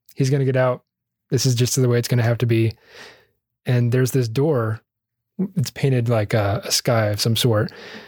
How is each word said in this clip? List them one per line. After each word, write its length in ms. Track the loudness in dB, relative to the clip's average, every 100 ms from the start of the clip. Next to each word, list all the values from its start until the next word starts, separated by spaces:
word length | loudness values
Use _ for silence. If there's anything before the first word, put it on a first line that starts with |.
| _ -4
He's 140 | 0
gonna 140 | 0
get 120 | 0 2
out. 260 | 0 -2 _ _ _ _ _
This 160 | 0 0
is 80 |
just 220 | 0 0 2
the 120 | 2
way 100 | 0
it's 100 | 0
gonna 160 | 0
have 140 | 0 0
to 80 | 2
be." 260 | 2 2 -2 _ -20 -20 -20 _ _ _ _ -2
And 260 | 0 2
there's 200 | 2 2
this 140 | 0 0
door. 540 | 0 0 0 -2 -6 _ _ _ _ _ -8 -6 -4
It's 140 | -6
painted 380 | -2 0 0 0
like 260 | 0 0
a, 280 | 0 0 -2
a 60 | -4
sky 360 | -2 0 0 0
of 140 | -2
some 160 | -2 0
sort. 360 | 2 2 -2 -6 -18 -20